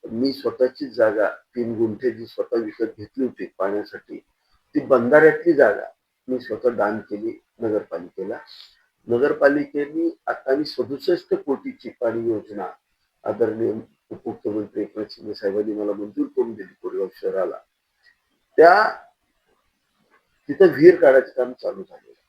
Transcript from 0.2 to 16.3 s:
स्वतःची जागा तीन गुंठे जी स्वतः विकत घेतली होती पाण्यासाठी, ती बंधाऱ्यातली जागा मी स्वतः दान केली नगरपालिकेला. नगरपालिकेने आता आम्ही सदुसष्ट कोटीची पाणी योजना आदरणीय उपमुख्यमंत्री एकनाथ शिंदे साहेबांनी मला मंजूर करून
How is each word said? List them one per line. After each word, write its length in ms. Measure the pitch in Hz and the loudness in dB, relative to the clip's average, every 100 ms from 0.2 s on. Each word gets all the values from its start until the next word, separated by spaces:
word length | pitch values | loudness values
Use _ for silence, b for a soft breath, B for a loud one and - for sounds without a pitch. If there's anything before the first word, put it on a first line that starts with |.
| 135 | -4
स्वतःची 560 | 135 120 - 127 - 139 | -4 -8 -2 -2 -2 -12
जागा 400 | 113 110 107 98 | -2 0 0 -2
तीन 460 | - _ 123 113 113 | -4 _ -8 -6 -2
गुंठे 360 | 113 101 127 | -4 -2 -6
जी 140 | 110 113 | -6 -14
स्वतः 320 | - - 117 | -10 -4 -4
विकत 260 | 107 - 113 - | -4 -6 -8 -8
घेतली 260 | 104 - | -16 -6
होती 220 | 123 - 92 - | -6 -6 -14 -6
पाण्यासाठी, 600 | 98 101 - 95 _ - _ _ _ _ _ 147 | -4 -4 -8 -16 _ -20 _ _ _ _ _ -6
ती 40 | |
बंधाऱ्यातली 720 | 127 127 120 151 156 151 175 | 2 2 6 6 6 4 0
जागा 320 | 143 117 - - - _ _ - | 4 4 2 -8 -18 _ _ -8
मी 120 | 127 | -8
स्वतः 300 | - 107 123 | -6 -2 -2
दान 300 | 117 104 110 | 0 -2 -2
केली 440 | - 104 113 - _ _ | -8 -8 -8 -10 _ _
नगरपालिकेला. 800 | 113 107 - 87 87 - 95 117 - B B B B _ - | -4 -4 -4 -14 -12 -12 -10 -10 -14 B B B B _ -4
नगरपालिकेने 1080 | 120 147 151 143 147 143 147 147 160 165 - - | 0 0 2 2 2 -2 -6 -6 -4 -4 -4 -8
आता 240 | 117 - | -8 -2
आम्ही 140 | 139 151 | -2 -2
सदुसष्ट 680 | - 113 139 - 175 - | -6 -6 -4 -2 -2 -2
कोटीची 560 | 196 147 135 135 - 113 | -4 -2 -6 -6 -14 -18
पाणी 400 | - 120 117 117 | -6 -4 -2 -4
योजना 380 | 107 95 104 90 - _ _ _ _ | -4 -6 -12 -12 -14 _ _ _ _
आदरणीय 480 | 110 104 113 107 113 110 - _ _ | -8 -2 -2 0 -4 -4 -12 _ _
उपमुख्यमंत्री 720 | - - 104 - 107 101 104 | -12 -12 -8 -6 -6 -6 -8
एकनाथ 240 | 101 107 104 | -8 -8 -12
शिंदे 240 | - 107 | -12 -14
साहेबांनी 400 | 101 98 101 107 | -8 -6 -4 -4
मला 180 | 104 104 | -4 -6
मंजूर 340 | 101 104 143 | -6 -10 -6
करून 280 | 139 | -6